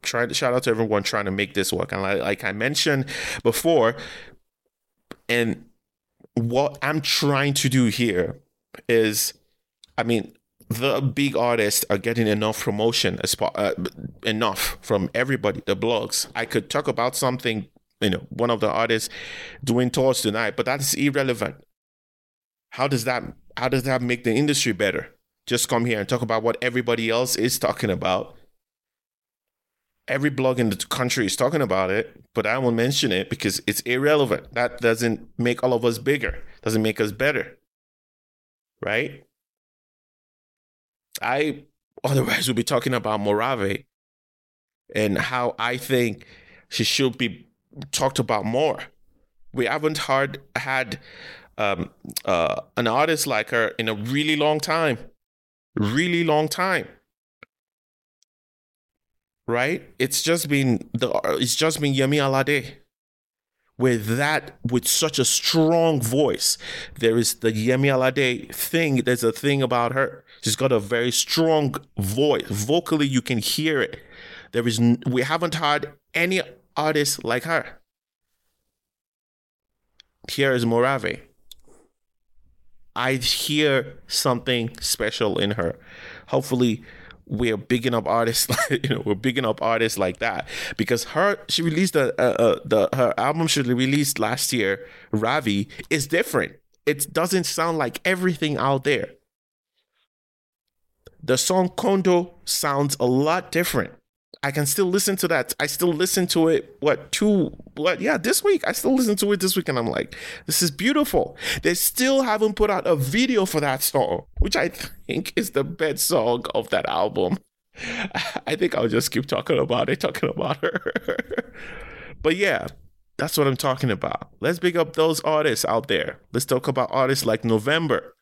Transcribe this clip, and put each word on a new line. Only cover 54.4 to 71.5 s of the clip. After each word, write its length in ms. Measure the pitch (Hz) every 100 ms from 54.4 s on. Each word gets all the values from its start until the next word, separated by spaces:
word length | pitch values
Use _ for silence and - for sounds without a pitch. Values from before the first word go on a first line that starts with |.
| 147 151
time, 360 | 147 160 160 117 - _ _ _ _ _ _
really 500 | - 104 127 175 170
long 240 | 170 151 156
time, 380 | - 185 175 - - _ _ _ _ - _ _ _ _ _ _ _ _ _ _ _ _ _ _ _ _ _ _ _ -
right? 360 | 120 131 170 - -
It's 240 | 131 131
just 260 | - 170 156
been 400 | 139 135 113 -
the, 160 | - 123 - - 73
it's 160 | 123 -
just 240 | 156 156
been 120 | 147
Yemi 240 | 135 131 147
Alade. 600 | 139 135 135 143 123 - _ _ _ _ _ _ _ _ _ _
With 400 | 127 120 104 117
that, 420 | 143 156 160 - 120
with 200 | 123 -
such 320 | - 160 151
a 40 |
strong 760 | 127 - - 165 160 170 165 151
voice, 560 | 113 127 143 - - - - - - -
there 180 | 113 113
is 180 | 110
the 180 | - 113
Yemi 340 | 110 113 127 139
Alade 640 | 135 131 127 135 123 -
thing. 440 | - - 165 160 135
There's 260 | 123 123
a 80 | 117
thing 320 | 113 143 139
about 300 | 131 123 120
her. 320 | 131 135 - _ -
She's 140 | - 107
got 160 | 131
a 80 | 120
very 320 | 101 117 120
strong 640 | 120 - - 160